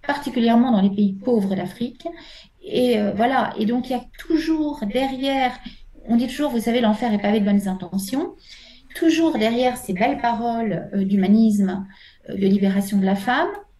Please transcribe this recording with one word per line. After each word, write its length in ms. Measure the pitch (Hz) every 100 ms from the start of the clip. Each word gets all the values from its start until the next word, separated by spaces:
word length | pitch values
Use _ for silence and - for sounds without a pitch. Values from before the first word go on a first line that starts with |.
particulièrement 680 | - 285 262 247 233 233 254
dans 80 | 214
les 100 | 196
pays 220 | 202 202
pauvres 420 | 190 - 233 196
d'Afrique. 540 | 185 185 - 240 - 330 339 - - - _
Et, 340 | - - 247 220
euh, 140 | 208
voilà. 400 | 196 240 262 214 -
Et 80 | 214
donc, 220 | 247 247
il 40 |
y 40 | 247
a 80 | - -
toujours 600 | - 320 311 320 294 285 208
derrière, 600 | 233 269 262 269 269 247 240 - - - - -
on 80 | 233
dit 100 | 247
toujours, 240 | - 294
vous 100 | 240
savez, 200 | 226 240
l'enfer 320 | 220 214 247
est 100 | 208
pavé 160 | 208 214
de 60 |
bonnes 240 | 202 202 196
intentions. 640 | 185 180 196 196 262 403 - - - - - - -
Toujours 420 | 330 320 330 -
derrière 380 | 214 240 254 240
ces 160 | -
belles 260 | 180 240 277
paroles, 680 | 240 226 233 233 226 170 -
euh, 100 | 196
d'humanisme, 840 | 190 202 190 214 220 202 190 196 - - - _ -
euh, 40 |
de 120 | 196 196
libération 480 | 202 196 196 196 202
de 80 |
la 120 | 190 196
femme 320 | - 262 370 - -